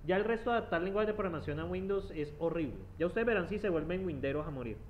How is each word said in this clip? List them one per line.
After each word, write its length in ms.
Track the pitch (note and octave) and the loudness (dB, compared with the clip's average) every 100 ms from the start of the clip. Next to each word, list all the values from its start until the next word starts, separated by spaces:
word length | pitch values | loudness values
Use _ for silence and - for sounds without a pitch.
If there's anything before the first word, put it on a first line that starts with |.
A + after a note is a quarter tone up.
Ya 120 | D#3 F#3 | 4 4
el 80 | |
resto 260 | G#3+ A3+ A#3+ | 4 2 2
de 80 | A#3 | 0
adaptar 240 | A3+ E3+ | 2 0
lenguajes 240 | F#3 G3+ G#3+ | 2 2 2
de 80 | |
programación 460 | G#3+ F#3+ D#3 D3+ D3 | 0 -2 -2 -4 -4
a 40 | |
Windows 460 | E3 F#3 F#3+ G3 F#3 | -2 -2 0 0 -2
es 240 | D#3+ D3 - | -4 -4 0
horrible. 460 | E3 E3 D3 G#2 - - | 0 0 -2 -4 -10 -2
Ya 80 | F3 | 0
ustedes 200 | A3+ A#3 | 2 4
verán 220 | G#3 E3 | 4 2
si 100 | G#3 | 0
se 120 | G#3 | 2
vuelven 340 | E3 D#3 F3+ | 2 0 -2
winderos 420 | F#3 C#3+ C#3 D3 D#3 | -2 0 0 0 -2
a 40 | |
morir. 260 | C#3 A#2 G2+ | -4 -6 -6